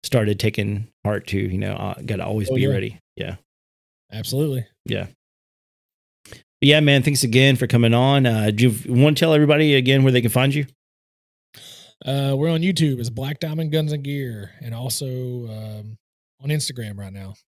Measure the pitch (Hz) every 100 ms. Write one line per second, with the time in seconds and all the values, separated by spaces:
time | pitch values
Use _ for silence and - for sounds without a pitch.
0 | - 123 107 101 110 107 101 101 110 _
1 | 107 104 - 98 98 92 98 95 98 -
2 | - 101 - 107 101 131 135 113 104 -
3 | _ - 95 95 _ _ _ _ _ _
4 | _ 107 110 131 151 131 113 _ - 104
5 | 90 _ _ _ _ _ _ _ _ _
6 | _ _ - - _ _ 135 151 147 139
7 | 135 139 131 120 135 127 120 120 117 117
8 | 131 139 127 110 107 107 123 107 - 123
9 | 147 147 165 151 147 147 151 139 127 135
10 | 131 127 113 127 135 143 135 _ _ _
11 | _ _ _ _ _ - - - - _
12 | - 139 139 135 160 165 180 165 156 127
13 | 117 113 135 147 160 156 160 156 151 147
14 | 139 143 131 110 95 - 117 117 123 -
15 | 135 127 127 123 117 110 110 107 107 110
16 | _ _ _ _ 139 151 - 127 110 101
17 | 98 98 95 98 _